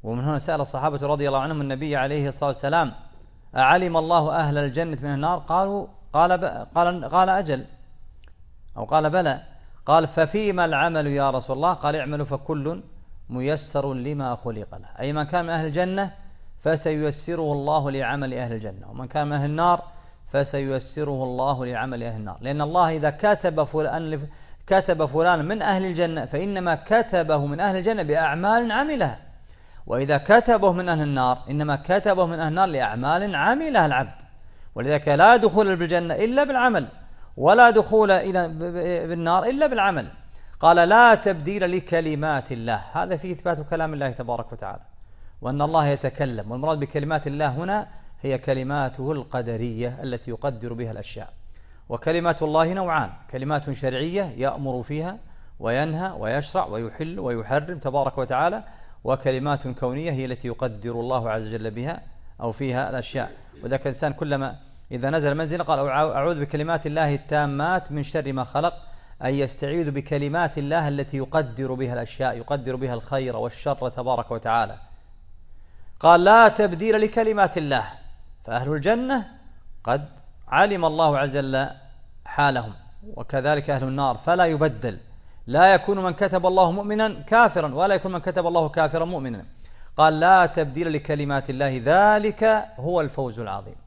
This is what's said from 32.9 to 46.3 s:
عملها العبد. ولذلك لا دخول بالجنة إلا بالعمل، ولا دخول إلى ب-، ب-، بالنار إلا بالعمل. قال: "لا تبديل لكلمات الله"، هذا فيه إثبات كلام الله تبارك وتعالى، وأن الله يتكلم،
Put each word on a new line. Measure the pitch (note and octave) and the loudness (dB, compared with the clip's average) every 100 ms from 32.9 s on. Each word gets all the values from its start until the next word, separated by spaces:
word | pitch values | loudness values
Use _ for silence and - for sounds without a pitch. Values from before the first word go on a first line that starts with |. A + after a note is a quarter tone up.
| A2 C3 E3+ G3+ E3 | -2 0 0 0 0
عملها | E3 B3+ D#4+ B3 D#3+ | 2 2 2 2 4
العبد. | C3 C3 - - - - - - - | 2 -2 -8 -18 -20 -20 -18 -14 -6
ولذلك | B2 D3 D3 | 0 0 2
لا | C#3+ F#3+ A#3+ | 8 10 10
دخول | G#3+ E3+ G#3 F#3 | 6 4 2 2
بالجنة | E3+ E3+ E3+ | 2 0 0
إلا | D3 G#3+ C4 | 0 2 2
بالعمل، | C#4+ C4 B3 G#3 C#3 - - - - - | 2 4 4 2 -2 -10 -18 -16 -16 0
ولا | C#3+ G#3+ A#3+ | 6 10 10
دخول | A3 - A3 G#3+ | 8 4 4 6
إلى | F#3+ G3 F#3 E3+ | 4 4 0 -2
ب-، | D#3+ | -4
ب-، | F3 F3 F3 F3 E3 | -6 -4 -2 -2 -2
بالنار | E3+ E3 F3+ | -4 2 2
إلا | A3 C4+ D4+ | 2 2 2
بالعمل. | B3 G3 E3+ A2 - - - - - | 2 2 0 -6 -12 -18 -16 -16 2
قال: | D#3+ E3+ | 6 8
"لا | E3+ G#3+ A#3+ A3 | 8 10 10 8
تبديل | G3+ F3 D3 G3+ F#3 F#3 | 4 0 -2 -2 0 0
لكلمات | - E3 D#3+ D3+ D#3 C#3+ B2 | 0 0 0 -2 0 -2 -2
الله"، | B2 A2+ A2 - | -6 -2 -4 -4
هذا | D#3+ F3+ F3 | -4 -2 -4
فيه | F#3 | -4
إثبات | F3 F3+ D#3+ D3 | -6 -4 -4 -2
كلام | E3 D#3+ | -2 -2
الله | D3+ C#3 | -2 -4
تبارك | A#2 A#2+ A#2+ A2+ | -4 -6 -6 -6
وتعالى، | A#2 G2 F#2+ - - - - - - | -10 -10 -12 -16 -20 -20 -16 -16 -10
وأن | A#2+ C#3 | -6 -2
الله | C#3+ D#3+ D3 | 0 2 2
يتكلم، | C#3+ C3+ B2+ C#3+ | 2 -2 -2 -4